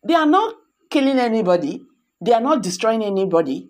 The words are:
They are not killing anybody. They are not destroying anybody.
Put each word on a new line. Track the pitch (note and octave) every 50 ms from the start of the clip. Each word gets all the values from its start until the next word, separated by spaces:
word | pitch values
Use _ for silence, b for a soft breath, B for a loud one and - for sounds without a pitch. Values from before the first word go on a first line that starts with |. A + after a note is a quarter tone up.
| _
They | D4+ E4+
are | E4 D#4
not | D4 D#4 F#4+ A4 A4 A4+ - _ _ _ _ _ _
killing | - D4+ C4+ C4+ C#4 B3+
anybody. | B3 A#3 A3 A3+ G#3+ F3+ F3+ F3 D3+ C#3+ - F2+ - _ _ _ _ _ _ _
They | F3 G#3 A#3
are | A3+
not | A#3 C4+ D#4+ C4+ F#3
destroying | F3+ - - - A3 A3+ A3+ G#3+
anybody. | G3+ G3 F#3+ F#3+ F#3 E3 E3 E3 C#3 C3+ E3 - -